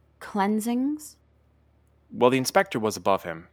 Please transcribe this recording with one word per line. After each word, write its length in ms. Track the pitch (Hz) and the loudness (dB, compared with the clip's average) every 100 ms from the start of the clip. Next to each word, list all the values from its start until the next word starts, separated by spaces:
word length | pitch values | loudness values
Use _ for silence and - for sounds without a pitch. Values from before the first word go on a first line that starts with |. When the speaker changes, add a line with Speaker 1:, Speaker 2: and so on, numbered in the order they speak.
| _ _ | _ _
Speaker 1:
cleansings? 960 | - 208 196 214 220 240 269 302 - - _ _ _ _ _ _ _ _ _ | -8 -2 0 0 -2 -2 -2 -4 -10 -20 _ _ _ _ _ _ _ _ _
Speaker 2:
Well, 200 | - 123 | 4 4
the 80 | 131 | 4
inspector 400 | 127 196 196 127 | 2 0 0 0
was 180 | 107 98 | -2 -2
above 280 | 95 98 | 0 0
him, 240 | 90 82 85 | -2 -12 -14